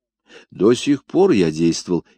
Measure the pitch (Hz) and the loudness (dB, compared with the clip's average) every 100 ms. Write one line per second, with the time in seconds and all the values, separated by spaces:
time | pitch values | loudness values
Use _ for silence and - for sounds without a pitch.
0 | _ _ _ - - - 101 123 - 143 | _ _ _ -20 -20 -2 0 2 0 -4
1 | - 156 190 127 82 78 82 80 - 85 | -4 0 2 2 0 0 -2 -2 -4 -6
2 | - | -8